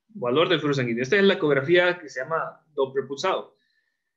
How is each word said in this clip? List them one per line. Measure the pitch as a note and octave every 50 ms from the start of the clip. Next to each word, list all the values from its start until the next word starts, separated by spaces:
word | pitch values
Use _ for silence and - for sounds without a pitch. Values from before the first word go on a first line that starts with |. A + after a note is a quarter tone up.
| _ _
Valor | - F#3+ B2+ A#2+ B2+ D3+ F3+ F3+
del | E3+ C#3+
flujo | D3+ D3 C#3
sanguíneo. | C3 B2 A#2+ A2+ A#2
Esta | C3 C3+ G#3 G3
es | G3
la | G3 F#3
ecografía | F#3+ D#3+ D3 C#3 C3+ C3+ D#3+ F3 F3 F3+ F3+ F3 -
que | - -
se | - B2+
llama | C3 D#3 E3 D#3 C3+ B2+ - - _ _ -
Doppler | C#3 C3+ B2+ C3 C3+ C3 C3+
pulsado. | C#3 C#3 F#3 F#3+ E3 A2+ - - _ _ _ _ _ _ _ _ _ _ _ _ _